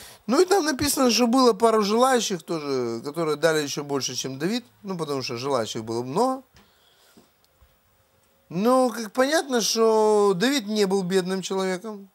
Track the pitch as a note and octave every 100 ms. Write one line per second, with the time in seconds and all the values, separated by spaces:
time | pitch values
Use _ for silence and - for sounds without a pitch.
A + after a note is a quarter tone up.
0 | - - - C#4 F#4 G4+ D4+ C4 D4 D4+
1 | B3+ G#3+ A#3+ C4 B3 F#3+ A3+ A3 G3+ A3+
2 | C4 B3 G3 F3 - E3 C#3+ C3 A#2 A2+
3 | C3+ D#3 D#3+ D3 D#3+ D#3 C#3+ D3 C#3+ C#3
4 | B2+ B2 C3+ C3+ E3+ A#3+ - _ G3+ F3+
5 | D3+ C#3 B2 A#2+ C#3 C3 G#2 A#2+ A2 A#2
6 | B2+ D#3+ B3+ C4 - _ _ _ _ _
7 | _ _ _ _ _ _ _ _ _ _
8 | _ _ _ _ - D#3+ A3+ C4 B3+ A3
9 | G#3+ - C4+ D#4+ C#4 B3 F#3 A3+ A3+ A3
10 | G#3+ G#3 G3+ F3+ B3 C#4+ G3+ G#3+ G3 G3
11 | F3 F#3+ F3+ F#3+ - F#3+ F#3+ F3+ A3 G3+
12 | G3